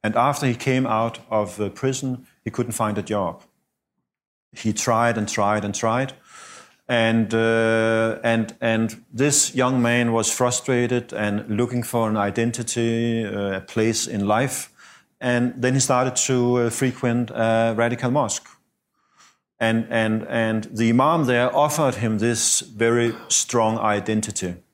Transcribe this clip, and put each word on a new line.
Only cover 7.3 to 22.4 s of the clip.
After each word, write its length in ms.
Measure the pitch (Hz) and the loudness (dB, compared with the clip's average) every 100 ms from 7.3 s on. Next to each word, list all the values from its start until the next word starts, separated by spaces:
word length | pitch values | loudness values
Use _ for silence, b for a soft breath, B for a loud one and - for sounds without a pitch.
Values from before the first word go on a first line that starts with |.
uh, 840 | 113 113 113 113 113 113 110 113 110 | 2 2 2 2 2 2 2 0 0
and, 320 | 117 113 107 - | 0 0 -2 -4
and 440 | 117 113 113 - _ | -2 0 -2 -4 _
this 420 | 113 143 139 - | 0 2 2 0
young 260 | 131 127 131 | 2 2 2
man 300 | 120 120 120 | 2 2 2
was 180 | 113 110 | 0 0
frustrated 840 | - 123 120 - 123 120 123 117 | 0 0 0 0 0 2 0 -2
and 360 | 107 104 104 101 | -4 -2 -2 -2
looking 340 | 107 120 123 | -2 0 -2
for 260 | 113 120 110 | -2 -2 0
an 80 | 107 | 0
identity, 1080 | 101 95 117 120 117 - 117 117 117 113 | 0 0 -2 -2 -6 -2 0 0 0 -2
uh, 320 | 107 101 101 95 | -4 -4 -4 -4
a 40 | |
place 460 | - - 107 101 - | -4 0 0 0 -4
in 200 | 101 98 | -2 0
life. 460 | 107 135 - - B B B B _ | 2 0 -4 -12 B B B B _
And 340 | 127 123 123 120 | -2 0 0 0
then 180 | 127 | 0
he 60 | 135 | 2
started 360 | - 123 131 131 - | 2 2 2 -2 0
to, 300 | 127 123 123 | 2 2 2
uh, 140 | 117 | 2
frequent 600 | - 131 120 120 117 120 | 0 -2 0 -2 0 -2
a 440 | - 113 113 113 110 | -2 2 2 2 2
radical 340 | 117 120 127 | 0 0 0
mosque. 360 | 139 113 - - _ _ _ _ b b b b b _ _ | 0 0 -4 -10 _ _ _ _ b b b b b _ _
And, 280 | 113 113 110 | 0 0 0
and, 340 | 113 110 110 110 | 0 0 -2 -2
and 360 | 117 113 110 107 | -2 0 0 -4
the 160 | 110 113 | 0 2
imam 340 | 117 139 170 | 4 4 2
there 300 | 131 120 127 | 2 2 2
offered 420 | - 147 160 143 101 | 2 2 2 0 0
him 220 | 117 110 | -2 0
this 420 | 117 117 | 0 0